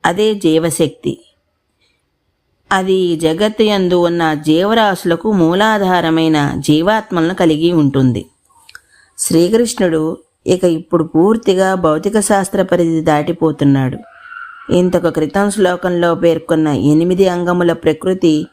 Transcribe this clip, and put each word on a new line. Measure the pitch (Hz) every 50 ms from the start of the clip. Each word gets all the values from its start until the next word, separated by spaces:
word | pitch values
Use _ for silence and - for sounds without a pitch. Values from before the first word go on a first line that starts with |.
| -
అదే | 165 175 190 214 220 214
జీవశక్తి. | 202 185 165 156 160 160 170 151 - 170 143 - - - - - - _ _ _ _ _ _ _ _ _ _ _ _ _ _ _ _ _ _ _ _ _ _ _ _ _ _ _ _ _ _
అది | 208 190 190 190
ఈ | 190 190 185 175 170
జగత్తు | 156 165 156 160 165 208 214 214 -
యందు | 220 214 208 196 190 175 180 175 175
ఉన్న | 170 170 170 165 160 156
జీవరాశులకు | 147 151 151 156 165 185 202 226 226 220 208 190 175 - 180 165 165 - 220
మూలాధారమైన | 214 190 165 160 175 190 208 220 220 208 202 185 185 175 170 160 160 160 160 160 156 151 143 143 -
జీవాత్మలను | 139 143 - 151 156 165 196 214 220 214 - 190 175 160 165 185
కలిగి | 180 185 165 156 151 160 170
ఉంటుంది. | 175 160 147 139 135 135 131 127 117 101 - _ _ _ _ _ _ _ _ _ _ - _ _ _ _ _ _ _ -
శ్రీకృష్ణుడు | - - - 160 170 180 214 226 240 226 - - 202 175 160 156 156 160 160 - _ _ _ _ _
ఇక | - 185 180 185
ఇప్పుడు | 180 165 160 175 _ - 165 160
పూర్తిగా | 160 - 160 170 202 220 214 - - 190 185 190 190 190
భౌతిక | 185 180 160 151 160 185 208 208 214
శాస్త్ర | 202 - 214 196 190 - - 196
పరిధి | 190 190 180 175 175 165 165 160
దాటిపోతున్నాడు. | 156 165 151 147 151 160 165 170 165 160 151 151 147 139 139 139 131 127 - - - - - - - - - - - - - - - -
ఇంతకు | - 175 180 180 175 175 160 170
క్రితం | 139 160 156 143 - 196 202 208
శ్లోకంలో | 196 214 196 180 180 180 - 185 175 175 170 170 165
పేర్కొన్న | - 180 170 165 160 160 - 170 160 156 151
ఎనిమిది | 143 113 95 143 151 156 165 175 185 180 196 185
అంగముల | 175 175 175 175 180 175 175 170
ప్రకృతి | 165 165 - 156 151 156 - 185 190 185 - 170 156 151 170 -